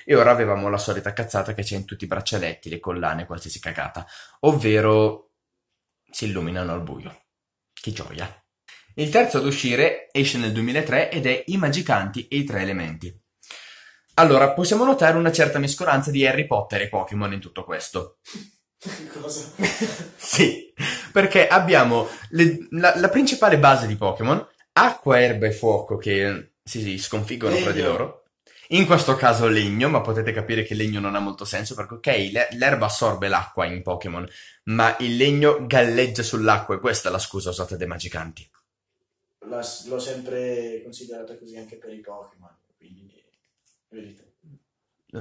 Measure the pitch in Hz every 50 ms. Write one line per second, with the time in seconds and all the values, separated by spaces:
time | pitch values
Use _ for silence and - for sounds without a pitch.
0 | - - 143 123 113 120 123 120 113 104 101 98 98 101 101 101 - - 98 98
1 | - 104 101 - 113 110 - 101 95 - 104 104 104 104 101 98 101 - 101 -
2 | 98 82 92 95 92 - 110 101 87 80 82 - - - 82 85 - 92 87 87
3 | 85 78 80 82 87 - 85 87 - 90 - - - 82 80 80 71 - - 85
4 | 87 - - - - - _ _ - 147 156 139 110 107 107 107 107 107 107 107
5 | 107 107 107 - - _ _ _ _ _ _ _ _ _ _ _ _ _ _ _
6 | _ _ - - 113 107 95 92 85 82 87 92 90 82 85 87 85 78 69 67
7 | - - - - _ _ _ _ _ _ _ _ _ _ _ - - - 107 -
8 | - - - 80 92 101 - _ _ _ _ _ _ - - - _ _ _ -
9 | 151 151 - - - 147 - 135 135 139 139 - - 127 120 120 147 165 - -
10 | - - - 139 135 135 - 123 117 110 107 110 113 123 127 151 156 151 123 139
11 | 160 - - 165 131 127 127 127 - - 185 196 175 143 143 180 - - 127 101
12 | 95 101 104 127 - - 139 143 139 139 113 98 95 98 98 92 85 80 80 80
13 | - 90 92 - _ _ _ _ - - - - - - - - - - - _
14 | _ _ _ - 165 156 135 135 139 143 - 175 180 170 214 220 247 262 262 269
15 | 170 160 160 165 170 165 160 165 156 143 - 143 139 139 - - 180 170 139 135
16 | 139 151 139 139 131 131 131 135 151 151 127 104 101 - - 98 101 101 - 98
17 | 92 - 104 104 104 98 98 98 90 90 - 92 90 - 85 78 - - - 90
18 | - - - _ _ - - - - - _ _ _ _ _ _ - 190 - -
19 | 156 - - 151 147 - 151 151 147 - - - 196 - - - 220 - - -
20 | 165 - - - - - - - 190 - - - - - _ - - - - -
21 | - - - 202 190 190 - 190 165 - 170 196 175 170 180 143 123 120 117 117
22 | 107 - - - - - - 165 170 165 165 - - - 160 165 170 180 - 175
23 | 180 190 196 269 277 - - - 220 202 165 143 143 139 135 123 117 107 107 104
24 | 107 95 92 - 110 123 151 - - - _ _ _ _ _ 170 220 247 - -
25 | - 143 131 123 123 120 117 104 110 107 107 - - 113 104 98 - - 104 98
26 | - 107 98 98 98 101 98 85 - - _ _ _ - - 117 107 101 95 98
27 | - - - 107 104 - 123 120 113 104 - 92 90 101 98 - 90 87 82 -
28 | - - - - _ _ _ _ _ _ _ - - - 233 190 190 147 175 165
29 | - - 131 - 131 123 113 110 117 113 110 107 104 101 101 110 127 151 151 120
30 | 98 117 107 113 107 113 104 110 104 - 117 110 107 - 107 107 110 107 107 101
31 | 101 101 101 101 101 101 95 - 101 - - 98 107 104 98 104 98 - 117 117
32 | - 147 131 104 98 98 101 117 123 - 120 120 131 139 139 - 110 104 - -
33 | 123 110 98 92 98 98 95 87 90 - - - 90 85 87 90 87 92 90 87
34 | - 95 85 87 92 90 - - - - - _ _ 104 110 117 113 113 - -
35 | 123 120 120 120 135 143 143 143 147 147 147 147 131 120 135 131 120 117 117 123
36 | 127 120 110 120 113 - - 113 110 110 104 101 - - 98 92 - 123 107 -
37 | - 92 90 95 - - - 98 87 90 87 92 90 85 95 85 90 85 87 85
38 | 82 85 - 82 80 82 80 - - _ _ _ _ _ _ _ _ _ _ _
39 | _ _ _ _ _ _ _ _ - 110 120 120 117 117 - - - 117 127 127
40 | 127 135 131 127 123 127 127 127 127 123 123 120 117 117 113 113 104 117 113 -
41 | 127 117 117 113 113 117 113 - 117 113 113 113 110 110 113 110 117 113 107 107
42 | 104 104 101 101 101 98 _ 90 90 87 _ _ _ _ _ _ _ _ - 92
43 | 98 101 _ _ _ _ _ _ _ _ _ _ _ _ _ _ _ _ 110 110
44 | 104 101 98 _ _ _ _ _ _ 160 139 _ _ _ _ _ _ _ _ _
45 | _ _ - 110